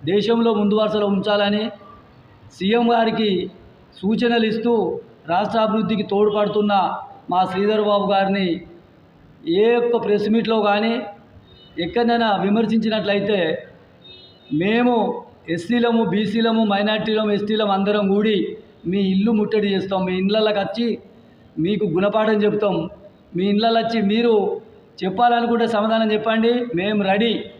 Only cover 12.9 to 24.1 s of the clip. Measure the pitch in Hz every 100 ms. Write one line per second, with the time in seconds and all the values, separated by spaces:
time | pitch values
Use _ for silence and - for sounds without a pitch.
12.9 | 214 202 202 202 202 156 160 - - -
13.9 | - - - - - - 151 190 226 247
14.9 | 233 196 - - - - 170 - 240 233
15.9 | 226 202 196 214 226 226 226 220 196 208
16.9 | 214 214 214 214 202 208 220 208 190 196
17.9 | 208 196 196 214 196 - - - - 165
18.9 | 196 190 190 220 214 214 220 202 190 185
19.9 | 190 180 185 190 214 214 202 196 226 233
20.9 | - - - - - - - 165 208 208
21.9 | 165 202 214 220 214 208 208 208 170 160
22.9 | - - - - 170 196 208 233 226 226
23.9 | 226 196